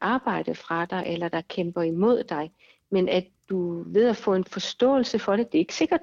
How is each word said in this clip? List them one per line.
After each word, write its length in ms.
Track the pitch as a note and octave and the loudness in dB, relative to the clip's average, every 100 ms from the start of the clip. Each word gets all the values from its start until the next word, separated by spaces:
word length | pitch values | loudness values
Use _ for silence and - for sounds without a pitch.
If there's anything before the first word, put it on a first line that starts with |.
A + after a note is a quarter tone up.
arbejde 540 | F#3+ B3 B3 F3 D#3+ | -2 0 0 -2 -2
fra 300 | D#3+ - E3 | -6 -4 -4
dig, 200 | F3 F#3 - | -2 -4 -4
eller 220 | E3+ E3+ | -4 -2
der 120 | E3 | -4
kæmper 420 | - - F3 F3 | -6 -4 -4 -2
imod 420 | E3 E3 G#3+ B3 | -2 2 4 4
dig, 260 | - D#3+ D#3 _ _ _ - | 0 -6 -6 _ _ _ -2
men 180 | F#3+ F#3 | 0 2
at 160 | F3+ F#3 _ - | 0 -2 _ -6
du 360 | F#3+ F3 E3+ E3+ | -4 -4 -6 -2
ved 220 | F3+ A#3+ | 2 4
at 80 | G#3+ | 2
få 180 | - | 0
en 100 | F#3+ | 0
forståelse 720 | F#3 - - - B3 C4+ A#3+ A3 | 0 -6 -8 0 2 4 2 -2
for 180 | - G3+ | 0 0
det. 160 | A#3 | 2
Det 60 | D4+ | 0
er 40 | |
ikke 120 | F3+ | 0
sikkert, 260 | - D#4+ E4 | 0 0 0